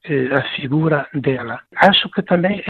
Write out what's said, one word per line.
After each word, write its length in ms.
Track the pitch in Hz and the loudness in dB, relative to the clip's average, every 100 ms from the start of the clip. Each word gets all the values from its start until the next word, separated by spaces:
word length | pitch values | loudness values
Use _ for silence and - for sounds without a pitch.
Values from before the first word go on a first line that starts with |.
| - | -4
eh, 240 | 147 127 | -2 2
a 100 | 139 - - | 0 0 -6
figura 500 | 135 147 160 151 139 | -2 0 2 0 -2
dela. 460 | 147 135 131 117 120 - - | -4 -2 -2 -4 -10 -12 2
Acho 340 | 185 196 190 | 4 4 0
que 140 | - | -6
também 400 | - 175 180 202 - | 0 0 0 -2 -8